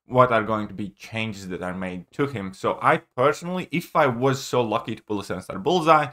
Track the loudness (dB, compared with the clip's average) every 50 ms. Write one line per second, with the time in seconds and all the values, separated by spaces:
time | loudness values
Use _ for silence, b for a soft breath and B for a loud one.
0 | _ 0 4 4 6 6 6 2 2 0 -2 -2 -2 -6 -8 -8 -8 -8 -10 _
1 | -16 -8 -6 -4 -4 -4 -6 -8 -8 -8 -8 -6 -6 -6 -6 -6 -6 -6 -8 -8
2 | -12 -12 _ -4 -4 -2 -2 -6 -8 -8 -10 -4 -2 -2 -2 2 2 2 2 2
3 | -2 _ _ 2 2 2 2 0 -4 -6 -6 -6 -6 -4 -4 -6 -6 0 2 2
4 | 2 2 2 2 2 2 0 0 -2 0 0 0 2 2 0 -2 -2 -4 -8 -8
5 | -6 -6 -6 -6 -4 -4 -6 -8 -6 -8 -10 -4 0 2 2 4 6 6 6 6
6 | 4 0